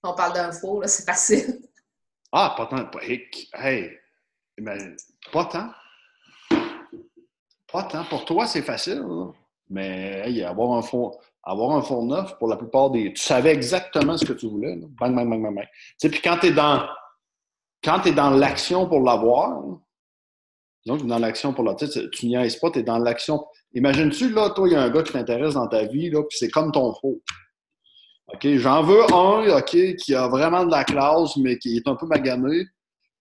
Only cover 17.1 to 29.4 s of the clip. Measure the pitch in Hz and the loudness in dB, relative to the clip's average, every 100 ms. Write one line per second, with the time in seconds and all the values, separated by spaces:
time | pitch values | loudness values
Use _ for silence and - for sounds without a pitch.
17.1 | _ _ _ _ _ _ _ - 165 180 | _ _ _ _ _ _ _ 0 2 2
18.1 | 147 143 135 139 - - 180 180 156 127 | 4 4 4 4 0 -2 0 2 4 4
19.1 | 113 113 123 190 151 143 180 _ _ _ | 4 4 4 2 -4 -10 -14 _ _ _
20.1 | _ _ _ _ _ _ _ 110 147 123 | _ _ _ _ _ _ _ -6 -4 -2
21.1 | 117 117 113 143 131 110 - 147 131 - | 0 -2 -2 -4 -2 -2 -2 -4 -6 -8
22.1 | - 120 123 120 113 170 143 113 117 120 | -6 -2 0 0 0 -2 -2 -2 0 0
23.1 | 117 - 151 - _ _ 127 139 135 151 | -2 -4 -4 -6 _ _ 0 2 4 2
24.1 | 147 247 220 208 208 190 156 123 147 160 | 2 0 2 0 2 4 4 4 2 0
25.1 | 135 117 120 151 139 117 110 107 135 170 | -4 -2 -2 0 -2 0 0 0 -2 -2
26.1 | 151 147 - 117 - 156 143 123 - 135 | -2 -2 -4 -2 0 0 0 0 -2 -4
27.1 | - - - _ _ _ _ _ _ _ | -4 -10 -14 _ _ _ _ _ _ _
28.1 | _ - - 143 139 127 143 160 208 233 | _ -20 -4 2 2 4 4 6 6 8
29.1 | 180 185 214 | 6 6 4